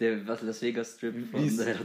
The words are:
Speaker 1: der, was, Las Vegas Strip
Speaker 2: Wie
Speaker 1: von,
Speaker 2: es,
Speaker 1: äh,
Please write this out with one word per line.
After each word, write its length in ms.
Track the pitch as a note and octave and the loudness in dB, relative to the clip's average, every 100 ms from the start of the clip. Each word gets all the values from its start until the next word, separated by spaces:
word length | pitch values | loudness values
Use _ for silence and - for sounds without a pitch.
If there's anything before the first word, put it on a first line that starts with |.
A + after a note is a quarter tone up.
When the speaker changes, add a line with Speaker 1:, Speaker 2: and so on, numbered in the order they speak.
Speaker 1:
der, 260 | A2+ G#2+ G2+ | 2 2 -2
was, 160 | A2+ | -4
Las 200 | A2+ A2 | -4 -2
Vegas 320 | A#2+ A#2 A2+ - | 0 0 -2 -4
Strip 180 | A#2 A#2 | -6 -4
Speaker 2:
Wie 60 | |
Speaker 1:
von, 240 | A#2+ - D3 | -4 0 2
Speaker 2:
es, 120 | A2+ | 2
Speaker 1:
äh, 160 | A2+ G#2+ | 2 0